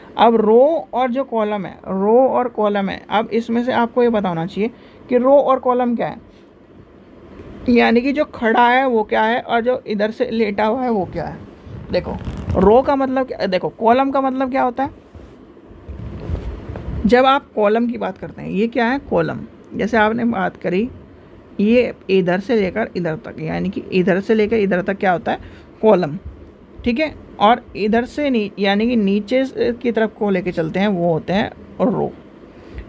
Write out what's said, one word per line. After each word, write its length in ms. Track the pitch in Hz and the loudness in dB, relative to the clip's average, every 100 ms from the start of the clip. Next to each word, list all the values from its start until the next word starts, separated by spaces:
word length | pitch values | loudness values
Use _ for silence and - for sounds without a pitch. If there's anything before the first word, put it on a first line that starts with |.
| - - | -10 2
अब 180 | 226 226 | 4 6
रो 520 | 214 226 277 330 - | 6 6 6 2 -4
और 180 | 233 254 | -4 -2
जो 120 | 240 | -2
कॉलम 420 | 269 226 208 208 175 | -4 -2 -2 -4 -6
है, 120 | - - | -12 -6
रो 400 | 190 202 233 262 | -2 4 4 4
और 200 | 240 247 | 2 -2
कॉलम 420 | 233 208 208 196 | 0 0 0 -2
है, 160 | - - | -6 -2
अब 200 | 202 226 | -2 0
इसमें 300 | 226 233 233 | -2 -2 -2
से 100 | 240 | 0
आपको 300 | 240 233 247 | 0 0 2
ये 60 | 240 | 2
पता 200 | 226 190 | 2 -2
होना 160 | 170 170 | -2 -4
चाहिए 240 | 190 220 - - - - | -4 -6 -6 -20 -18 -2
कि 80 | 247 | 2
रो 160 | 247 | 6
और 260 | 285 262 262 | 4 4 2
कॉलम 360 | 254 247 247 233 | 2 0 0 -2
क्या 120 | 165 | -4
है, 100 | - - - - - - - - - - - - - - - - | -8 -18 -20 -20 -20 -20 -20 -20 -20 -20 -20 -20 -20 -18 -8 2
यानी 320 | 240 233 226 | 4 6 4
कि 100 | 262 | 2
जो 140 | 277 302 | 0 -2
खड़ा 440 | - 226 220 240 | -2 0 4 4
है 180 | 254 269 | 4 2
वो 160 | 226 | 0
क्या 200 | 214 220 | 0 0
है 180 | 220 240 | 0 0
और 200 | - 233 | -2 -2
जो 220 | 233 254 - | 0 -2 -2
इधर 240 | 208 214 | -2 -2
से 200 | 226 254 | -2 -4
लेटा 340 | 226 214 202 214 | 0 -2 0 0
हुआ 180 | 254 | 0
है 60 | 254 | -2
वो 160 | 220 170 | -2 -4
क्या 180 | 170 | -6
है। 140 | 151 156 - - - - - | -8 -10 -16 -20 -18 -16 -4
देखो, 260 | 90 - - - - - - | -4 -4 -8 -8 -8 -4 2
रो 220 | 185 233 | 6 6
का 140 | 269 277 | 4 0
मतलब 320 | 269 262 262 | 0 -2 -4
क्या, 180 | - 196 | -4 -2
देखो, 240 | 185 160 | -2 -4
कॉलम 420 | - 226 247 269 | -2 2 2 2
का 100 | 277 | 0
मतलब 300 | 269 262 269 | -2 -2 -4
क्या 100 | 262 | -2
होता 220 | 254 247 | -2 -2
है? 240 | 269 - - - - - - - - - - - - - - - - - - - - - 214 | -6 -8 -20 -20 -20 -20 -20 -20 -20 -20 -16 -14 -12 -12 -8 -8 -8 -12 -12 -12 -8 -2 4
जब 200 | 247 262 | 4 6
आप 200 | 277 - - | 2 0 -2
कॉलम 320 | 208 220 240 | 0 2 -2
की 100 | 233 | -4
बात 200 | 190 196 | -6 -8
करते 240 | 165 - | -12 -12
हैं, 80 | 151 | -8
ये 180 | 180 226 | -2 -2
क्या 180 | 247 226 | 0 -2
है? 140 | 269 | -2
कॉलम। 400 | - 185 160 127 - - - - | -2 -2 0 -4 -10 -18 -12 -6
जैसे 220 | 202 226 | -2 2
आपने 280 | 214 226 226 | 2 0 -2
बात 320 | 208 180 - | -2 -4 -4
करी, 320 | 185 180 247 - - - - - - - | -4 -2 -4 -8 -20 -20 -20 -20 -14 -2
ये 340 | 208 247 226 - - | 2 4 2 -4 0
इधर 300 | 190 180 180 | 0 2 0
से 160 | 196 233 | 0 0
लेकर 340 | 185 208 226 - | 0 -2 -6 -4
इधर 200 | 170 160 | -6 -6
तक, 200 | - - | -10 -12
यानी 300 | 156 170 180 | -8 -6 -4
कि 120 | - | -6
इधर 380 | - 185 180 180 | -2 0 2 2
से 160 | 196 220 | 2 2
लेकर 200 | 208 226 | 2 2
इधर 260 | 196 180 | 0 0
तक 160 | 202 196 | -2 -2
क्या 140 | 196 | 0
होता 200 | 170 - | 0 -2
है? 80 | - - - - - | -6 -8 -20 -20 -2
कॉलम। 360 | 220 190 165 160 - - - - - - | 4 4 2 -6 -12 -18 -20 -20 -20 -8
ठीक 160 | - 240 | -4 -2
है, 160 | - - - - | -2 -6 -14 0
और 220 | 202 247 - - | 2 2 0 -6
इधर 300 | 208 226 247 | 0 0 0
से 240 | - 294 | -2 0
नी-, 220 | 240 208 - | 0 -2 -2
यानी 280 | 196 202 226 | 0 2 2
कि 80 | 240 | 2
नीचे 500 | 196 202 202 254 262 | 2 0 0 0 0
से 280 | - 240 | -2 -2
की 180 | 240 240 | -2 -2
तरफ 220 | 226 220 - | 0 -2 -2
को 120 | 208 | -2
लेके 220 | 190 202 | 0 -2
चलते 280 | - 160 180 | -4 -2 0
हैं, 80 | 208 | 0
वो 260 | 185 175 | 0 0
होते 200 | 156 - | 0 -2
हैं 180 | 190 - - - - | -2 -2 -8 -16 -2
रो, 320 | - 170 143 - - - - - - - | -2 0 -4 -8 -20 -20 -20 -20 -20 -18